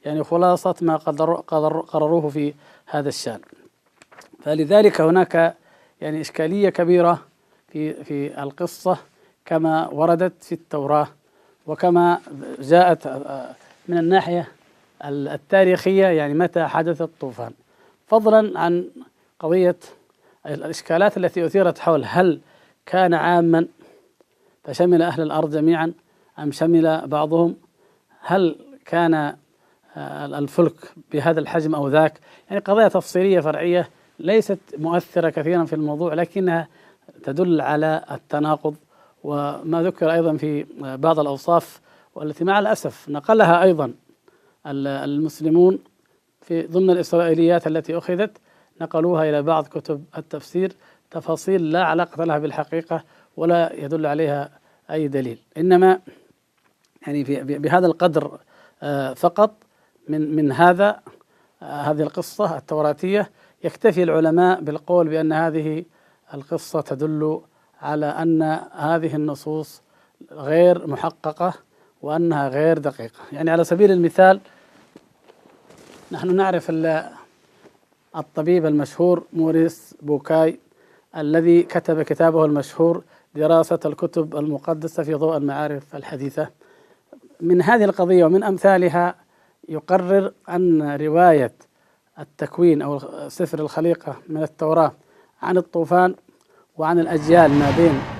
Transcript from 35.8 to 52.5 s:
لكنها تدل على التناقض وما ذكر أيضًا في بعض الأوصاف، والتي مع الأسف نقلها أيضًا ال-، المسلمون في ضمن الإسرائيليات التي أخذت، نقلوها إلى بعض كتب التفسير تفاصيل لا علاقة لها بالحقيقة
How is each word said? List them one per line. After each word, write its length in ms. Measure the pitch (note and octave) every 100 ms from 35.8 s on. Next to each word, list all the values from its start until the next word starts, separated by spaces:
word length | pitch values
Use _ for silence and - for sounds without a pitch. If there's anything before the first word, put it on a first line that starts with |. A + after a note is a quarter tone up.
| D3+ D3 E3+
لكنها 540 | D#3 E3+ G3 F#3 E3+ D#3 _ _ _ _ -
تدل 380 | - C#3 F#3 D#3+
على 440 | C3 D3+ D#3 D#3 -
التناقض 640 | D3+ _ - D3+ D3+ D#3 D3 _ _ _ _
وما 600 | C#3+ D3 C#3+ C#3+ E3 E3
ذكر 280 | F3 F3+ D#3+
أيضًا 260 | E3 E3 D#3
في 280 | D3+ D3 - -
بعض 400 | C#3 C3 D#3 D#3+
الأوصاف، 640 | D3 C#3 - E3+ D#3+ - _ _ _ -
والتي 280 | D3+ C#3+
مع 160 | E3+ G3
الأسف 500 | G#3 A3 D3 - -
نقلها 540 | D3 - A3 F#3 E3+
أيضًا 220 | F#3+ E3 C3 - _ _ _ _ _ _ D3+
ال-، 200 | C#3 C#3
المسلمون 920 | C#3 C#3 C#3+ D#3 - D#3 E3 F3+ F#3+ _ _ _ _ _ _
في 200 | _ E3
ضمن 280 | D#3+ E3+ F#3+
الإسرائيليات 800 | F3+ E3+ E3+ E3+ D#3+ E3 F3 E3
التي 300 | D#3+ D#3 E3
أخذت، 400 | - F3+ F#3+ _ _ _ _ _
نقلوها 480 | E3 D#3+ E3 E3+ D#3
إلى 120 | D3
بعض 260 | C#3+ D#3+ C#3+
كتب 360 | D#3 - D3 D#3 -
التفسير 560 | D#3 D3+ - F3 F#3 - _ _ _
تفاصيل 600 | E3 C#3+ D#3+ - F#3+ D#3+
لا 120 | E3+
علاقة 400 | F3 D#3+ E3+ D3
لها 140 | E3+ D3+
بالحقيقة 680 | D#3